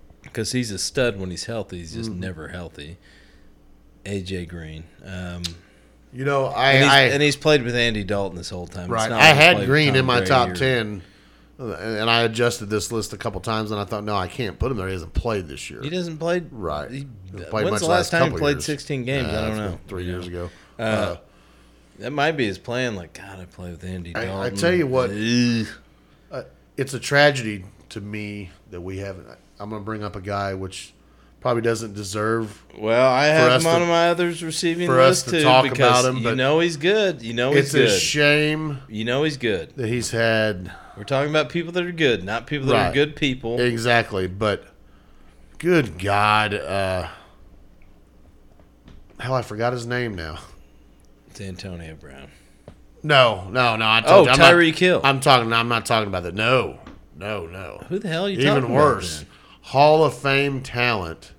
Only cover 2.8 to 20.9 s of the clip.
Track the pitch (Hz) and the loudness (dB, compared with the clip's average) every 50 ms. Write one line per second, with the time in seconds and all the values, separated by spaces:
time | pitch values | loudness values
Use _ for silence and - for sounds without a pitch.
2.8 | 71 76 95 - _ - - - - - - - - - _ _ _ _ - _ | -16 -16 -18 -20 _ -20 -20 -20 -20 -20 -20 -20 -20 -20 _ _ _ _ -20 _
3.8 | _ _ _ _ - 98 101 98 87 90 95 90 87 80 87 85 80 78 78 78 | _ _ _ _ -10 -8 -8 -8 -6 -6 -8 -8 -8 -10 -12 -14 -14 -14 -14 -16
4.8 | 80 - _ - - 92 92 92 90 87 87 87 87 85 85 - - _ _ _ | -16 -20 _ -20 -16 -14 -12 -10 -10 -10 -10 -10 -10 -12 -12 -16 -20 _ _ _
5.8 | _ _ _ _ _ _ - 127 135 139 139 139 135 101 73 107 127 135 135 135 | _ _ _ _ _ _ -10 -4 -2 0 0 0 0 0 0 4 4 6 6 8
6.8 | 143 139 139 139 135 123 139 143 147 147 139 - - 156 151 143 117 120 120 120 | 8 8 8 8 6 6 4 2 2 0 0 2 4 4 4 4 2 0 0 0
7.8 | 117 117 110 107 98 90 104 101 98 95 82 87 87 - 92 90 87 87 - 101 | 0 0 0 -2 -2 -2 -2 -2 -4 -4 -8 -10 -12 -10 -10 -10 -10 -10 -12 -10
8.8 | 90 - 117 110 110 110 117 - - - 139 143 156 175 180 - 98 123 139 156 | -6 -4 -2 -2 -2 0 4 6 8 8 8 8 8 6 6 4 2 2 4 4
9.8 | 151 143 131 131 131 127 123 120 117 - 135 127 120 107 90 90 131 131 127 120 | 4 4 2 2 2 2 2 2 2 4 4 4 2 2 0 0 0 0 0 0
10.8 | 110 104 104 95 92 - _ _ _ _ _ _ _ _ _ - 131 110 87 - | -2 -4 -8 -10 -12 -16 _ _ _ _ _ _ _ _ _ -12 -10 -10 -8 -8
11.8 | 95 113 110 104 110 117 117 117 117 113 110 117 120 120 - - 110 101 107 104 | -6 -6 -4 -2 0 2 2 4 2 2 2 0 0 0 0 -4 -4 -4 -4 -4
12.8 | - - 117 110 98 - - 92 - 117 98 92 - 117 110 110 110 107 107 101 | -2 -2 -4 -4 -4 -6 -8 -8 -8 -8 -8 -6 -6 -4 -4 -4 -4 -4 -4 -6
13.8 | 101 98 110 104 104 107 104 98 92 92 - - 123 98 - - 117 127 131 104 | -4 -4 -6 -6 -4 -4 -2 -2 -4 -4 -6 -6 -6 -6 -6 -4 -4 -4 -4 -4
14.8 | 92 95 95 90 80 82 - - - 117 110 101 90 73 67 64 - - 71 55 | -4 -4 -6 -6 -8 -6 -6 -4 -2 -2 -2 -4 -4 -8 -10 -14 -14 -14 -12 -12
15.8 | 120 147 175 185 175 170 160 151 165 170 175 180 170 - 135 113 92 78 73 76 | -10 -8 -6 -6 -6 -8 -8 -6 -4 -2 -2 -2 -4 -8 -10 -8 -6 -6 -6 -6
16.8 | 73 - 123 135 143 135 110 98 92 92 95 95 82 76 110 110 107 185 208 202 | -8 -10 -12 -12 -14 -14 -16 -18 -18 -16 -16 -14 -10 -6 -2 -2 0 0 0 0
17.8 | 180 160 175 180 160 - 175 165 165 160 - - 147 143 147 151 143 - 151 135 | 2 2 2 2 2 0 0 2 2 0 0 0 0 0 0 -2 -4 -6 -8 -8
18.8 | - - 147 131 120 127 135 139 127 78 78 110 110 110 107 107 107 98 85 - | -8 -8 -8 -6 -4 -4 -4 -4 -4 -4 -4 -4 -4 -4 -4 -4 -6 -6 -8 -10
19.8 | - - 98 90 90 90 90 90 90 90 87 87 87 82 - - - _ _ - | -12 -12 -10 -8 -6 -6 -8 -8 -8 -10 -10 -10 -10 -10 -12 -18 -20 _ _ -6
20.8 | 113 110 | -4 -2